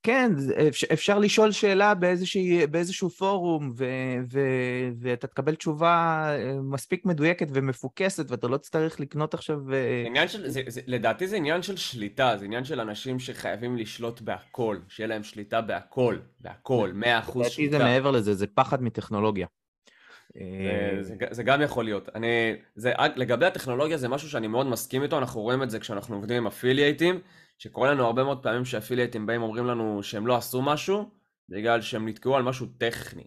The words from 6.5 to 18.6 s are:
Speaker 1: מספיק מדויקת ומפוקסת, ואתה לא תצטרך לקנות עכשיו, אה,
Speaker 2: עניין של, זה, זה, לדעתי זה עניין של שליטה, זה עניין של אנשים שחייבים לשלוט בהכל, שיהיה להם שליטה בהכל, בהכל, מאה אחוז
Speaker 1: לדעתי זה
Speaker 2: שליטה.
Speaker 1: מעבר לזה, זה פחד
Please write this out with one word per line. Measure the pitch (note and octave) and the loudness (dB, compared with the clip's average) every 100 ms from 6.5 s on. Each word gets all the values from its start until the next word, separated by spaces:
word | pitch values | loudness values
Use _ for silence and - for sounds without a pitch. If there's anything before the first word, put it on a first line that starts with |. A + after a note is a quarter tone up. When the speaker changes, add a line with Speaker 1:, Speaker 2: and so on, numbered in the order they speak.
| C3+ | -4
Speaker 1:
מספיק | C3+ C3+ - F3+ | -4 -6 -4 -2
מדויקת | F#3+ D#3+ D#3 E3+ D#3 | 0 2 2 2 0
ומפוקסת, | C3+ C3+ B2+ C3 - F#3+ F#3 C3+ | 0 0 -4 -8 -2 -2 -2 -6
ואתה | B2 B2 | -4 -2
לא | C#3 | -2
תצטרך | - D#3 D#3+ - | -2 -2 -2 -2
לקנות | C#3 D3 D3+ | -6 -4 -4
עכשיו, | - - D3 C3+ | -4 -4 -6 -2
אה, | C3+ A#2+ B2 A#2 | 0 0 0 0
Speaker 2:
עניין | C3 F3 | 0 0
של, | G#3+ D3+ | -2 -6
זה, | C3 B2 | -6 -6
זה, | A#2+ B2+ | -10 -4
לדעתי | B2 A2+ A2 F#3 | 0 0 0 -2
זה | G#3 | -2
עניין | D3 E3+ | 0 0
של | F3+ F#3+ | -2 -6
שליטה, | - B2 G#2 - B2+ G#2+ | -8 -6 -6 2 2 2
זה | |
עניין | G2+ A#2 | -2 -6
של | C3 C#3+ | -4 -6
אנשים | A2 G#2+ C3 B2+ | -6 -8 -6 -6
שחייבים | B2+ A2+ G#2 G2+ B2 A#2+ | -8 -8 -6 -4 -4 -4
לשלוט | G#2+ - A#2 A#2+ | -6 -6 -8 -8
בהכל, | A2+ F#2 - - A2+ F#2+ F#2 | -8 -8 -8 -4 -2 -2 -10
שיהיה | - A2 | -8 -6
להם | A2 | -6
שליטה | G#2+ G#2 G#2 A2+ | -8 -14 -2 -2
בהכל, | A2 G#2 - - B2 G2+ - _ | -2 -6 -4 0 0 0 -8 _
בהכל, | F2+ F#2 - B2 G2 | -18 -16 0 0 2
מאה | F#2 A#2+ A2+ | 0 2 2
אחוז | A2 B2+ A#2+ | 0 -2 -2
Speaker 1:
לדעתי | |
זה | C3+ D3 | 0 2
Speaker 2:
שליטה. | D3 | 4
Speaker 1:
מעבר | A#2+ B2+ C#3 | 4 4 4
לזה, | C3 G#2 | 2 2
זה | G2 G2+ | 0 0
פחד | - | 0